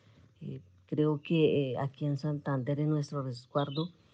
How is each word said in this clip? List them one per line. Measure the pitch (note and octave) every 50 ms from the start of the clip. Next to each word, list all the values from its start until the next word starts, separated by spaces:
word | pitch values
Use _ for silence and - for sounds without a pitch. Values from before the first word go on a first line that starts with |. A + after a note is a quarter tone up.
| _ - - - - - _ -
Eh, | D3+ C#3 C3+ C3 - - - - _ -
creo | - D3 D3+ D3+ D3+ D3+
que, | - - E3+ D#3+ D3+ - - C#3+ C#3 C3
eh, | A#2+ -
aquí | C#3 C3+ - - D3+
en | D3 C#3+ C#3
Santander, | - D3+ D3 C#3+ - D3 C#3 C3 B2 C#3+ C#3+ C#3
en | D3+ D3+
nuestro | D#3 D3 C#3+ - D3+ C#3+ C3
resguardo, | C3 A#2+ B2 - _ - D3 C#3+ C#3+ C#3 D#3 D#3+ F3+ - _ _ _